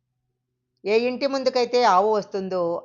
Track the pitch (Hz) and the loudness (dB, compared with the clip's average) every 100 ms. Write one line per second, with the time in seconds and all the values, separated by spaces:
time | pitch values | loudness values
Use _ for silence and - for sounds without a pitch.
0 | _ _ _ _ _ _ _ _ 190 220 | _ _ _ _ _ _ _ _ -2 0
1 | 247 247 277 269 254 254 240 247 233 185 | 0 -2 -4 -2 -2 0 0 2 4 4
2 | 214 214 190 202 190 185 170 170 | 4 0 -2 -8 -4 -4 -2 -4